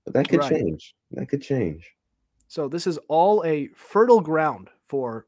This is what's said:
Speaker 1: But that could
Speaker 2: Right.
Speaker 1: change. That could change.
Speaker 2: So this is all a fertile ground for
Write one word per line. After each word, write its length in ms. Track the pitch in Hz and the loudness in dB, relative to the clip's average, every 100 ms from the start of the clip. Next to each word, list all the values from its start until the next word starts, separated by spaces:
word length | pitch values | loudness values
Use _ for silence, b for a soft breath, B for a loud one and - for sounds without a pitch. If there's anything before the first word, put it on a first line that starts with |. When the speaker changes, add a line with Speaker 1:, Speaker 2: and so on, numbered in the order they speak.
| - | -6
Speaker 1:
But 80 | |
that 160 | - 143 | -4 0
could 120 | 170 | 0
Speaker 2:
Right. 100 | 139 | 0
Speaker 1:
change. 440 | 156 101 78 - _ _ | 0 -2 -6 -14 _ _
That 160 | - 131 | -12 -8
could 120 | 139 | -8
change. 540 | - 135 92 76 - _ _ _ _ _ _ | -4 -4 -4 -6 -18 _ _ _ _ _ _
Speaker 2:
So 200 | - 143 | -10 -8
this 180 | 165 185 | -6 -6
is 140 | 156 - | -8 -2
all 360 | 156 185 208 165 | 2 4 2 0
a 240 | 151 139 | -2 -4
fertile 520 | _ - 196 240 233 | _ -2 2 6 6
ground 480 | 151 156 156 107 92 _ _ | 6 0 0 -2 -12 _ _
for 400 | 139 123 113 | -6 -4 -8